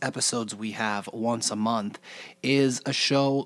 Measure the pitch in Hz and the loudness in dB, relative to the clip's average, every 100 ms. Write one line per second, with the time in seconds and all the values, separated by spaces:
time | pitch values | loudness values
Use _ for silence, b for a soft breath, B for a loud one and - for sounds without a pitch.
0 | 127 127 - 120 110 101 107 101 110 101 | -4 -2 -2 0 -4 -6 -6 -2 -2 -2
1 | 98 110 117 117 - 107 110 113 104 - | -4 -2 0 0 0 0 0 0 -2 -6
2 | B B B B 131 139 135 123 - 131 | B B B B 2 4 4 2 -2 0
3 | - 139 139 139 | 2 4 4 2